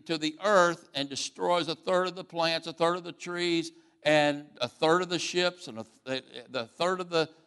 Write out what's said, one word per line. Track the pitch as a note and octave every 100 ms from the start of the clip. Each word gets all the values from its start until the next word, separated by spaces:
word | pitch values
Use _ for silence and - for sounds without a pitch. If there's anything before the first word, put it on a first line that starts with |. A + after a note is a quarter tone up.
| -
to | E3
the | D3+ D#3
earth | G3 G3+ F3 E3 -
and | C#3 C#3
destroys | C3 - - F3+ F3 E3
a | D#3
third | - F#3 F#3
of | F3+
the |
plants, | F3+ E3+ E3 E3 E3
a |
third | D#3+ E3 F3
of |
the | F3
trees, | E3+ - F3 F3 E3+ E3 - _ _
and | - D3+ D3 C#3+ D3 -
a | B2
third | - D#3+ E3+
of | F3+
the | F3
ships, | - F3 F3+ F3+ -
and | A2
a | G#2+ _ -
th-, | C3 - B2+ A#2+
the | B2+ A#2
third | - E3+ F#3
of | F3+
the, | E3+ D#3 -